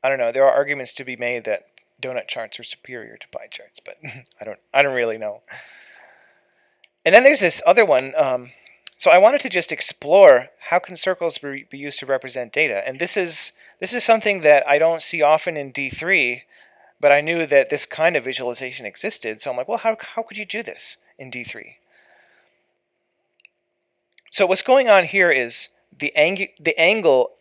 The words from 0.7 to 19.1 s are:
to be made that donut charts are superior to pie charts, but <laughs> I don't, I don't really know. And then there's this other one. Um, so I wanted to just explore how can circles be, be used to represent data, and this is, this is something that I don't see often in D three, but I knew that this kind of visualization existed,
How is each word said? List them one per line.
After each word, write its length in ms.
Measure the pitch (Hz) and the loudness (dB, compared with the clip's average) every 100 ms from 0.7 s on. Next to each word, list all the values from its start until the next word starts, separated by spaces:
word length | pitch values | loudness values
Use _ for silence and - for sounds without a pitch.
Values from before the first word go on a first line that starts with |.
| 143 127 | -6 -10
to 100 | - | -12
be 120 | 127 120 | -14 -8
made 300 | 120 120 110 | -6 -6 -6
that 180 | 104 _ _ _ _ | -8 _ _ _ _
donut 260 | 131 127 - | -10 -10 -10
charts 320 | - 110 - | -12 -12 -16
are 40 | |
superior 540 | 117 - - 123 110 107 | -18 -18 -16 -18 -18 -20
to 100 | - | -16
pie 180 | - 107 | -16 -16
charts, 320 | - 107 - | -18 -20 -20
but 180 | - - 151 123 | -20 -18 -18 -20
<laughs> 200 | 123 _ | _ _
I 60 | 107 | -16
don't, 140 | 101 _ | -16 _
I 100 | 139 | 0
don't 100 | 143 | 2
really 240 | 127 117 110 | 0 -4 -4
know. 240 | 107 107 _ - - - - - _ _ _ _ _ _ _ _ _ _ | -8 -10 _ -20 -20 -20 -20 -20 _ _ _ _ _ _ _ _ _ _
And 100 | 156 | 6
then 100 | 196 | 8
there's 180 | 262 302 | 8 4
this 200 | 185 - 220 | 0 0 2
other 200 | 208 202 | 4 4
one. 280 | 131 135 147 | 2 0 -2
Um, 360 | 139 127 123 _ _ _ - _ | 0 -2 -6 _ _ _ -20 _
so 140 | 185 | 6
I 60 | 175 | 8
wanted 240 | 208 277 | 8 4
to 80 | - | -2
just 220 | 185 170 | -4 -4
explore 760 | 151 - - 143 185 185 127 123 _ | -8 -8 -10 2 8 10 8 4 _
how 200 | - 175 | -4 -4
can 160 | - 180 | -4 -8
circles 440 | - 180 170 - | -6 -4 -6 -6
be, 260 | 143 139 - | -10 -12 -14
be 80 | 139 | -14
used 220 | 143 - | -12 -12
to 60 | 131 | -4
represent 480 | 135 131 127 120 | -4 -4 -12 -6
data, 340 | - 156 101 123 | -2 -2 -2 -6
and 120 | 135 | -6
this 180 | 175 - | -4 -4
is, 340 | 175 160 - _ _ _ | -4 -6 -10 _ _ _
this 120 | 185 | -8
is 100 | 240 | -4
something 380 | - 226 214 190 | 0 2 2 2
that 260 | 151 147 131 | 4 4 4
I 100 | 147 | 2
don't 240 | 160 165 | 2 0
see 200 | - 170 | -6 -2
often 360 | 147 156 - 156 | 2 2 -2 -10
in 140 | 139 | -10
D 180 | 127 135 | -10 -10
three, 540 | - 165 190 123 120 _ _ _ _ _ _ | -8 -2 0 -2 -6 _ _ _ _ _ _
but 120 | 147 | 2
I 80 | 143 | 2
knew 240 | 151 170 156 | 2 -4 2
that 240 | 139 131 | 2 2
this 160 | 147 - | -4 -8
kind 320 | - 165 165 | -2 -2 0
of 80 | 120 | -6
visualization 600 | 131 123 120 131 123 110 | -8 -8 -8 -12 -12 -16
existed, 560 | - 131 | -10 -10